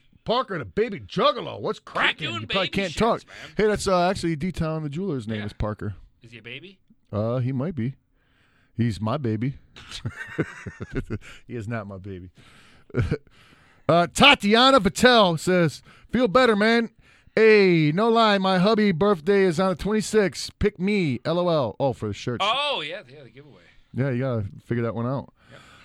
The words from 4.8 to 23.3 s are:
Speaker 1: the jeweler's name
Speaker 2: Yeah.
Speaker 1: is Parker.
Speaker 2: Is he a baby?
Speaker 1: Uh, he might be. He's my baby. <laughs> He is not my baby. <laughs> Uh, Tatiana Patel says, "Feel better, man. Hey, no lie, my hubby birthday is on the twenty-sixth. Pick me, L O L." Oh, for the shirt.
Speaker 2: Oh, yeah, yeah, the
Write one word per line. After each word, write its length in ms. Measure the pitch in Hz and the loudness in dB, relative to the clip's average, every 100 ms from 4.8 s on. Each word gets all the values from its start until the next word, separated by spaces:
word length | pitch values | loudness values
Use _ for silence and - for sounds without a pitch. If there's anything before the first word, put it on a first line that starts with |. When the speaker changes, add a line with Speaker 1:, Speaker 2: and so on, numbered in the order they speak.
Speaker 1:
the 60 | 151 | -8
jeweler's 380 | 143 196 139 107 | -6 -6 -6 -6
name 100 | 107 | -8
Speaker 2:
Yeah. 60 | 104 | -8
Speaker 1:
is 60 | |
Parker. 420 | - 107 101 104 95 - _ | -6 -6 -6 -8 -10 -16 _
Speaker 2:
Is 100 | 113 | -20
he 60 | 113 | -20
a 40 | |
baby? 380 | 113 131 180 190 _ _ _ | -18 -18 -18 -20 _ _ _
Speaker 1:
Uh, 260 | 101 113 127 | -6 -4 -2
he 140 | 123 | -4
might 220 | 135 147 156 | -4 -6 -6
be. 180 | 117 135 _ _ _ _ _ _ _ - | -6 -8 _ _ _ _ _ _ _ -2
He's 240 | 117 92 | -2 -2
my 160 | 110 147 | -4 -4
baby. 380 | 123 110 127 - _ - | -2 -2 -4 -6 _ -20
<laughs> 680 | - - - - - - 156 - - - - - - 113 - - - | -18 -12 -12 -12 -12 -8 -8 -10 -16 -16 -12 -10 -8 -10 -12 -20 -14
He 80 | 120 | -12
is 120 | 104 | -8
not 180 | 117 101 | -10 -10
my 120 | 98 | -14
baby. 320 | 101 92 90 _ - - - - _ | -14 -14 -16 _ -20 -20 -20 -20 _
<laughs> 80 | - - - _ _ _ _ _ _ - | -4 -2 -4 _ _ _ _ _ _ 0
Uh, 160 | 165 175 | 2 2
Tatiana 680 | - 262 277 202 226 262 269 | 4 6 6 4 4 6 6
Patel 560 | 190 - 247 240 190 160 | 2 4 4 6 4 2
says, 440 | - 180 165 - - - - | 0 2 2 -2 -16 -20 -4
"Feel 160 | 226 247 | 0 2
better, 300 | 254 247 208 | 4 4 4
man. 340 | 214 233 233 _ _ _ _ - | 4 2 0 _ _ _ _ 4
Hey, 560 | 220 214 190 170 151 | 6 8 6 6 4
no 140 | 165 233 | 2 2
lie, 280 | 226 220 202 | 4 4 4
my 220 | 190 185 | 2 2
hubby 320 | 190 220 208 | 4 4 2
birthday 540 | 160 202 190 151 202 | 2 2 2 2 2
is 160 | 190 156 | 2 2
on 80 | 190 | 0
the 80 | 180 | -2
twenty-sixth. 840 | 190 214 180 220 190 - - - | -2 -2 0 0 0 -2 -12 -4
Pick 220 | 202 - | -4 -2
me, 400 | 185 208 160 120 | -2 0 0 -2
L 140 | - 170 | -2 -2
O 100 | 175 | 0
L." 280 | 156 117 - | 0 -2 -2
Oh, 140 | 135 | -4
for 160 | - 110 | -2 -6
the 40 | |
shirt. 260 | 98 - 120 | -6 -6 -4
Speaker 2:
Oh, 400 | 196 254 294 233 | -2 -2 -4 -4
yeah, 180 | 151 190 131 | -6 -10 -16
yeah, 140 | 139 | -20
the 80 | 120 | -20